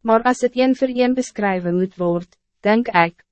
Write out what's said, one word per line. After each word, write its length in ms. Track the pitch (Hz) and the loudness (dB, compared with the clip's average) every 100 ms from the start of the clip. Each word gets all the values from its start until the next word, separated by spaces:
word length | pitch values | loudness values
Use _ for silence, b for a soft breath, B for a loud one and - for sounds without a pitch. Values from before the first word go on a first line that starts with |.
maar 200 | 226 226 | 2 2
as 140 | 247 254 | 2 0
dit 120 | 247 247 | -2 0
een 180 | 262 | 0
vir 140 | 254 262 | 2 -2
een 260 | 247 247 | 0 0
beskrywe 580 | 254 247 - 202 185 175 | 0 -4 -4 -4 -2 -2
moet 260 | 175 185 - | -2 -2 -2
word, 380 | 175 170 180 _ _ _ | -2 -2 -6 _ _ _
dink 300 | 202 220 240 | 0 0 2
ek 320 | 175 170 _ _ | 0 0 _ _